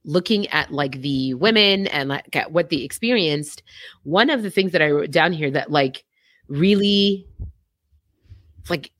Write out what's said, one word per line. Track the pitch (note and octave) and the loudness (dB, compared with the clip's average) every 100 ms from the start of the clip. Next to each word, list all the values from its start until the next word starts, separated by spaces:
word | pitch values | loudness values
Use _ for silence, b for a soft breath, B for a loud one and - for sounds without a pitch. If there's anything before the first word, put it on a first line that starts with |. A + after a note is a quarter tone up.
looking | D#3+ F3 F3+ G#3 G3+ | -2 -2 2 -2 0
at, | D3+ C#3 | -2 -2
like, | C#3+ C#3 C3 | -2 -4 -4
the | C#3+ C3+ C3 | -4 -2 -4
women | B2+ G3+ A3+ G3+ G3 G3 | -2 2 4 4 2 0
and, | C#3+ C3+ | -4 -4
like, | C#3 - | -6 -4
at | D#3 - | -6 0
what | E3 E3+ | 0 0
they | D3 | -2
experienced, | C3 - A#3 A#3+ D#3+ D3 D3 - _ B B B | -6 -6 -2 0 0 -2 -6 -16 _ B B B
one | C#3 F#3 C4+ | -2 2 2
of | C4+ | 0
the | G3+ | -2
things | G3 F#3+ | 0 2
that | E3 | 2
I | D3+ | 2
wrote | D3 D#3 | 2 2
down | D#3+ E3 | 2 2
here | D#3+ D3 | 2 -2
that, | C#3 - | -2 0
like, | D3 C3+ - _ _ _ _ - | 0 0 -4 _ _ _ _ -8
really, | C#3+ F#3+ G3+ G3+ G3+ G3+ G3 - - - - _ _ _ _ _ _ - - _ - - | 0 4 4 4 4 2 0 -6 -14 -14 -14 _ _ _ _ _ _ -20 -20 _ -16 -8
like, | E3+ - _ | -8 -8 _